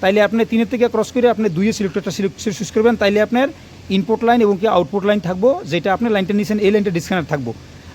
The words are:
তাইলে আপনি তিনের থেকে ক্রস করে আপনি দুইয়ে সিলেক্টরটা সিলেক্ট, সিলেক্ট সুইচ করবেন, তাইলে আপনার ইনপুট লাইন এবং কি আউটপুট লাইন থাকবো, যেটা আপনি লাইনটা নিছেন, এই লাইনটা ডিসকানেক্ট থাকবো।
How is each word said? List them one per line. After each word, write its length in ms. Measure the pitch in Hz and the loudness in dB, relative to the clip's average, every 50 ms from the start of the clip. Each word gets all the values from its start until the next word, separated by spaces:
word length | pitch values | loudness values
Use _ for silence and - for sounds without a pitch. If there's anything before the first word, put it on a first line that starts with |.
তাইলে 200 | - 190 196 208 | 0 2 4 4
আপনি 240 | 208 196 202 226 226 | 4 2 2 0 0
তিনের 220 | - - 226 233 - | 0 2 0 0 0
থেকে 160 | - 226 240 233 | 0 0 0 0
ক্রস 240 | 226 214 214 - | 0 -2 -2 -2
করে 180 | - 247 233 240 | 0 2 2 2
আপনি 200 | 220 190 220 208 | 2 2 0 -2
দুইয়ে 240 | 160 160 196 220 214 | 0 0 0 0 0
সিলেক্টরটা 380 | - 208 190 - 208 - 202 | -2 -4 -4 -4 -4 -6 -4
সিলেক্ট, 300 | 170 - 196 190 - - | -4 -4 -4 -4 -6 -6
সিলেক্ট 160 | - 220 185 - | -6 -6 -6 -6
সুইচ 140 | 208 - | -8 -4
করবেন, 240 | - 220 220 233 233 | 0 2 2 2 2
তাইলে 260 | 185 214 202 202 208 | 2 0 2 2 2
আপনার 260 | 214 208 233 240 269 277 - - - - - - - - | 0 2 0 0 0 -2 -4 -10 -18 -20 -20 -20 -6 -2
ইনপুট 340 | 190 196 196 - 220 - 233 | -2 -2 0 0 -2 0 2
লাইন 180 | 226 233 240 | 2 2 4
এবং 160 | 226 208 202 175 | 4 2 2 2
কি 60 | 190 220 | 0 2
আউটপুট 380 | 202 180 175 170 - 202 185 | 2 2 0 0 -2 -2 0
লাইন 140 | 202 208 208 | 0 0 0
থাকবো, 420 | - 170 185 185 196 247 285 359 403 | -2 -4 -2 0 2 2 2 0 -2
যেটা 280 | 160 170 - - 196 190 | -4 -4 -2 0 -2 -2
আপনি 160 | - 240 240 | 0 0 0
লাইনটা 240 | 214 202 190 165 208 | 0 0 0 0 0
নিছেন, 260 | 208 202 151 214 214 | -2 0 -2 -2 0
এই 120 | 208 196 | 2 2
লাইনটা 200 | 208 214 202 208 | 2 2 0 0
ডিসকানেক্ট 380 | 175 170 165 - 190 185 151 - | -2 -4 -4 -2 -4 -4 -2 -2
থাকবো। 240 | 151 143 127 117 110 - - - - - - - | -4 -4 -4 -6 -8 -10 -16 -20 -20 -20 -20 -20